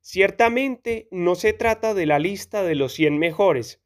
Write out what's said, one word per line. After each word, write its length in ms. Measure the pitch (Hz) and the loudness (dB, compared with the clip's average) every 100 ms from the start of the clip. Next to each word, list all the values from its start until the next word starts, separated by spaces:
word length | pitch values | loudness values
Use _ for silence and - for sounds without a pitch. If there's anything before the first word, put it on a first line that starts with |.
Ciertamente 1080 | - 180 240 - 233 233 269 247 233 226 - | -8 0 0 4 2 2 -2 -4 -8 -8 -8
no 240 | 185 175 | -2 0
se 180 | 180 214 | 2 0
trata 400 | 214 226 220 220 | 0 -2 -2 -2
de 140 | 202 156 | -2 0
la 120 | 147 | 0
lista 440 | 165 196 - 214 | 0 -6 -8 -4
de 100 | 185 | -2
los 200 | 151 135 | 0 -2
cien 240 | - 156 147 | 0 0 2
mejores 640 | 165 160 196 139 113 - | -2 2 2 2 -4 -16